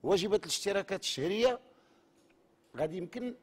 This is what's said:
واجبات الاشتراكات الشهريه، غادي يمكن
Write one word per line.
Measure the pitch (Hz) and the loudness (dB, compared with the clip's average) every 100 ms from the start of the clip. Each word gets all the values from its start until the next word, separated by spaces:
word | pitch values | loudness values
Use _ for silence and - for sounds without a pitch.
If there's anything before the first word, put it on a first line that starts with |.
واجبات | - 190 202 202 | 4 2 4 0
الاشتراكات | 160 - 202 196 - 190 | 0 -2 0 -2 -2 -4
الشهريه، | - - 151 208 247 247 - - _ _ _ _ _ _ _ _ _ - | -4 -2 0 4 4 2 -8 -20 _ _ _ _ _ _ _ _ _ -4
غادي | 156 180 | -2 -2
يمكن | 175 247 247 240 | -8 -6 -8 -8